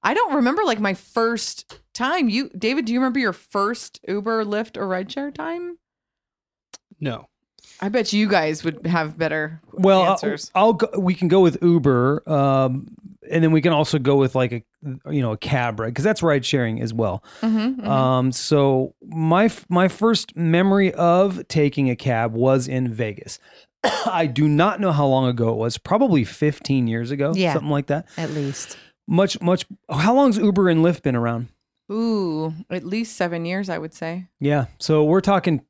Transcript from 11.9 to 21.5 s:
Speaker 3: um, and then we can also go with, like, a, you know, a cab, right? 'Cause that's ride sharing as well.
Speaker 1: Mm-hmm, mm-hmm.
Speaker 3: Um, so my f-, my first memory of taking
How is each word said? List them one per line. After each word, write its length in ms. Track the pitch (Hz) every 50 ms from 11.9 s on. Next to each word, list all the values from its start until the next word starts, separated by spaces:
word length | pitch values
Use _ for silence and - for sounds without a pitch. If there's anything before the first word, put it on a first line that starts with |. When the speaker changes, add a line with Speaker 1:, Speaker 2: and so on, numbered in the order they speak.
| 131 123 120 131 147 156 _ -
Speaker 3:
um, 580 | 156 143 139 139 135 135 131 127 127 139 - - - - - - - _ - -
and 140 | - 165 160
then 80 | 160
we 100 | 160 156
can 120 | 147 175 160
also 260 | 147 151 - - 156
go 160 | 127 135 139 139
with, 180 | 135 127 -
like, 160 | 131 127 117 120
a, 580 | 117 - _ _ _ - 147 131 131 _ 143 151
you 80 | 143
know, 100 | 127 117
a 60 | 110 107
cab, 420 | - - 143 131 120 120 110 107
right? 140 | 113 113 120
'Cause 100 | 127 139
that's 180 | 214 220 - 160
ride 220 | 170 147 139 123
sharing 360 | - - 139 123 113 110 113
as 120 | 120 110 110
well. 300 | 113 113 101 90 - _ - - -
Speaker 1:
Mm-hmm, 160 | - 226 220 220 214 247 262 254
mm-hmm. 60 | 214 -
Speaker 3:
Um, 440 | 139 135 131 131 131 127 127 131
so 640 | 127 - - - 151 147 139 139 135 131 131 - _ _ -
my 400 | - 160 160 160 160 165 185 214
f-, 200 | 226 - - - _
my 180 | 175 175 185 185
first 480 | - - 202 226 233 208 - - -
memory 580 | - 170 165 165 170 185 196 196 202 196 185 -
of 520 | - 175 170 170 180 196 202 185 175 -
taking 420 | _